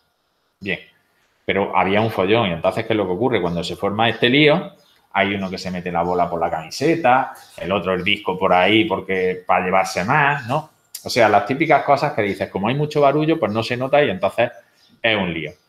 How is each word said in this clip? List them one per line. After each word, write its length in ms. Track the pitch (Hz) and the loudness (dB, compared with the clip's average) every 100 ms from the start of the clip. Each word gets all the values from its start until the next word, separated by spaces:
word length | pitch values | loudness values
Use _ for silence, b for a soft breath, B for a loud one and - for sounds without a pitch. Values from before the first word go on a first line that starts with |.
| _ _ _ _ _ _ | _ _ _ _ _ _
Bien, 200 | 98 85 - _ _ _ _ _ | -6 -6 -8 _ _ _ _ _
pero 320 | - 95 98 | -4 -2 0
había 280 | 95 92 104 | 0 0 2
un 80 | 113 | 0
follón 380 | 104 92 113 101 | 0 2 2 2
y 40 | |
entonces, 320 | 82 92 117 | 0 -2 -2
¿qué 80 | 113 | -2
es 40 | 110 | 0
lo 80 | 92 | 0
que 60 | |
ocurre? 280 | 92 127 113 | -2 0 0
Cuando 240 | 87 85 | -2 -4
se 120 | 87 85 | -6 -4
forma 340 | 98 101 113 | -4 0 0
este 180 | 110 123 | 0 2
lío, 440 | 139 151 165 - - b b _ | 4 4 2 -2 -14 b b _
hay 220 | 98 98 | -2 0
uno 140 | 101 95 | -2 -6
que 80 | 92 | -8
se 140 | 92 | -8
mete 200 | 90 90 | -8 -4
la 120 | 85 | -2
bola 260 | 87 90 85 | 0 0 -2
por 100 | 87 | -2
la 120 | 82 | -4
camiseta, 800 | 80 80 - 151 165 123 127 131 B B - | -4 -8 -2 0 2 2 2 0 B B -10
el 160 | 85 | -4
otro 220 | 101 92 | -2 0
el 100 | 92 | -2
disco 340 | 90 104 - 90 | -2 -4 -4 -2
por 140 | 95 | 2
ahí 320 | 90 95 110 | 4 4 4
porque, 580 | 104 98 92 95 92 90 - | 2 -2 -4 -2 -2 -4 -2
para 180 | 92 | 0
llevarse 400 | 92 95 95 95 | 2 0 0 -2
más, 420 | 95 151 143 143 113 | 0 2 2 -2 -4
¿no? 220 | 147 - _ _ - | -6 -6 _ _ -14
O 40 | - | -4
sea, 180 | 127 113 | 2 4
las 200 | 202 - | 4 2
típicas 380 | 135 156 143 | 0 2 2
cosas 280 | - 135 147 | 4 0 0
que 80 | - | -2
dices, 300 | 104 90 95 | -2 -2 -4
como 180 | 95 104 | -2 -2
hay 60 | |
mucho 260 | 139 151 151 | -2 -2 2
barullo, 380 | 139 151 156 160 | 2 2 0 0
pues 120 | 101 | 0
no 120 | 113 | -2
se 160 | 113 123 | -2 -4
nota 260 | 131 143 | 0 2
y 60 | 135 | 2
entonces 400 | 95 95 - 214 - b b b _ | 0 -2 0 -2 -4 b b b _
es 160 | 113 107 | -2 0
un 160 | 90 | -2
lío. 200 | 80 76 76 | -6 -8 -12